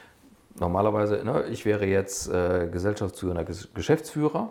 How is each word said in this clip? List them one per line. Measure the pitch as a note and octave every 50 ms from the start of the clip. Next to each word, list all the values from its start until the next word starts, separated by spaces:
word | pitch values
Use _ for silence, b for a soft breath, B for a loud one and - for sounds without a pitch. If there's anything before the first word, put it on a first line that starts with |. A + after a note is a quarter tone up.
| B B B B B B B _ _ _ - -
normalerweise, | F2 F2 F2+ F#2+ G#2 G#2+ G#2 G#2+ F2 - G#2 - -
ne, | A2 C#3+ D3+ - -
ich | A2+ - -
wäre | G#2+ G#2 G2+ G2+
jetzt, | F#2+ F#2+ F#2+ G2 - - - - -
äh, | F2 F2+ F2 F2+ F2+ F2+ E2+ E2+
gesellschaftsführender | E2 F2 F2+ G#2 G#2 - G#2 F2+ - - F#2 F2+ F2 E2+
Ges-, | E2 F2+ E2+ F2+ G2 - -
Geschäftsführer | - G2+ - D#3 D#3 - - - D3+ D3+ D3+ D#3+ E3 A#3 A3